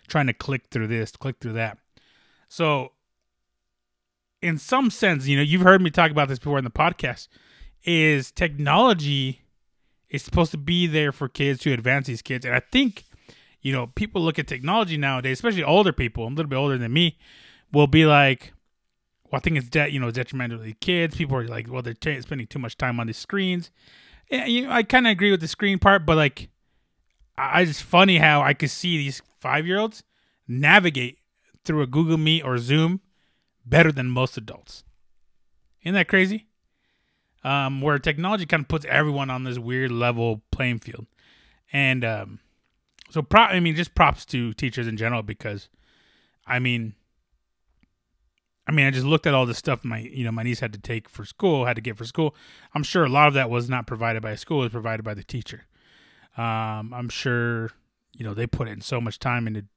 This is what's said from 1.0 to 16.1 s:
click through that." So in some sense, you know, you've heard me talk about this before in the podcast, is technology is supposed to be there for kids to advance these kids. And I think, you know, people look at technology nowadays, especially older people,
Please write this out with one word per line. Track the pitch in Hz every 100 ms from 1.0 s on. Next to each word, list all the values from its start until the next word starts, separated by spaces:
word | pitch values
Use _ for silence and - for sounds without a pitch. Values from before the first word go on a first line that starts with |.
| 107 -
click | 135 -
through | 117
that." | 113 110 101 _ _ _ _ _ _ _
So | - 160 143 127 _ _ _ _ _ _ _ _ _ _ _ _ _ _ _
in | 175 156
some | - 262 247
sense, | - 202 151 135
you | 139
know, |
you've | 147 180
heard | 180 190
me | 175
talk | 180 160
about | 151 135
this | 127
before | 147 139
in |
the | 127
podcast, | - 165 175 131 117 - _ _ - - _
is | - 165 156 143 131
technology | - 170 143 143 170 247 180 143 139 131 - _ _ _ _ _ _ _
is | 143
supposed | - 180 160
to | 156
be | 143 175 175
there | 156 147
for | - 135
kids | - 139 131
to | 151
advance | 123 123 139 131
these | 117
kids. | - 127
And | 127
I | 123
think, | - 254 262 - - - _ - _ _
you | 135
know, | 135 120
people | - 117 185
look | 160 156
at | -
technology | 127 139 220 190 156
nowadays, | 139 127 131 131
especially | 233 185
older | 143 185 190
people, | - 120